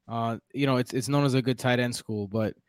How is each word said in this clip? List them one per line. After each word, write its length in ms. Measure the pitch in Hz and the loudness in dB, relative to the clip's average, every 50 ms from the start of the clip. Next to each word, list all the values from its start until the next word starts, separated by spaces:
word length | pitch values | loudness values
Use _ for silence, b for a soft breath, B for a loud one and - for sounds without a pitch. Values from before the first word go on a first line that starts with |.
| _ | _
uh, 300 | - 113 117 117 117 113 - - _ - | -8 -4 -2 -2 -2 -4 -6 -8 _ -4
you 140 | 135 139 | 0 2
know, 100 | 135 131 | 2 4
it's, 180 | 123 127 - - | 2 2 0 -2
it's 140 | 131 117 - | -4 -2 0
known 160 | 143 143 143 | 2 2 2
as 100 | 139 123 | 4 2
a 80 | 135 117 | 2 2
good 160 | 127 127 - | 0 -2 0
tight 220 | - 127 123 120 | 2 2 2 2
end 160 | 123 123 117 | 2 0 -4
school, 320 | - - - 110 104 101 98 | -6 -8 -6 -6 -6 -4 -4
but 260 | 98 110 110 101 - - _ | -2 -2 0 -2 -2 -6 _